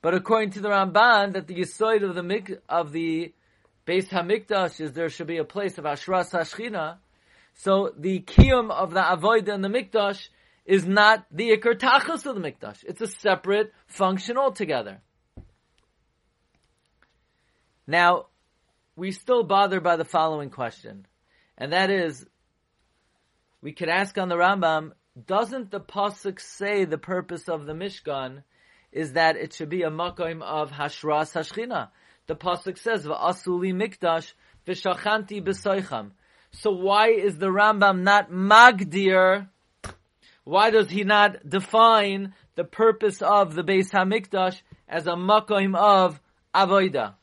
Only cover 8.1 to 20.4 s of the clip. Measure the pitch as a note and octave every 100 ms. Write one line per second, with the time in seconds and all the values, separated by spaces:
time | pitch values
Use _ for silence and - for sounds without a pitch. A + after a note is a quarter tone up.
8.1 | F#3 - - C#4 B3+ A3 C3+ F3+ F3 E3+
9.1 | F3+ F#3+ A3+ G3 G3+ G3 A#3+ G3 A3 G3+
10.1 | G3 - _ _ _ - F#3+ F3 G3+ G#3
11.1 | A3 _ D3+ A3+ A3 A#3 A#3 B3+ C4 C4
12.1 | E4 C#4+ G#3+ D#3 - G#2+ G#2+ - - A3
13.1 | - G#3 F#3 F#3 G3+ G#3+ _ _ - F#3+
14.1 | F#3+ G#3+ A#3+ C4+ - F3 C3 G2+ G2 _
15.1 | _ _ - - _ _ _ _ _ _
16.1 | _ _ _ _ _ _ _ _ _ _
17.1 | _ _ _ _ _ _ _ - E3 F3
18.1 | F3 - _ _ _ _ _ _ - F#3+
19.1 | F#3+ - B3 F3+ G3 G3 F#3 E3+ E3+ D#3+
20.1 | E3 D#3+ D#3